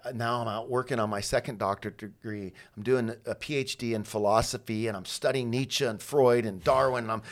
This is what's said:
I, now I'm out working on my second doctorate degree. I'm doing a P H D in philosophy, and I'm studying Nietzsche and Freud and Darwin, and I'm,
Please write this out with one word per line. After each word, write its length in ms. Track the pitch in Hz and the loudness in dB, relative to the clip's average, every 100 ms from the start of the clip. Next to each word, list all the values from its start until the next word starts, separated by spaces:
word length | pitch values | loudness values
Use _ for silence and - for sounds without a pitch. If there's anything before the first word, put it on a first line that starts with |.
I, 60 | - | -6
now 280 | 110 117 120 | -4 0 0
I'm 60 | 113 | -2
out 220 | 107 123 | -4 -2
working 300 | 123 123 120 | -2 0 0
on 100 | 107 | 0
my 100 | 101 | -2
second 380 | - 123 135 104 | 0 0 -2 -2
doctorate 400 | 98 98 107 - | -2 -2 -6 -10
degree. 560 | 101 - 113 104 92 - - 107 | -14 -12 -10 -8 -10 -12 -18 -6
I'm 60 | |
doing 320 | 104 127 113 117 | 2 2 2 -4
a 80 | 120 | -6
P 220 | 120 - | -6 -4
H 220 | 143 131 - | -2 -2 -4
D 180 | 117 | -2
in 80 | 110 | -2
philosophy, 840 | 101 107 104 113 113 117 - 110 113 | -2 0 4 4 4 -2 -4 -4 -2
and 80 | |
I'm 100 | 98 | -4
studying 440 | 90 - 139 131 117 | -8 -2 0 0 0
Nietzsche 340 | 127 131 - | -2 0 0
and 140 | 127 107 | -2 -2
Freud 460 | - 143 123 120 | 0 6 6 6
and 180 | 110 92 | 2 0
Darwin, 420 | 139 131 135 123 | 2 4 4 2
and 60 | 110 | -2
I'm, 120 | 113 - | -4 -6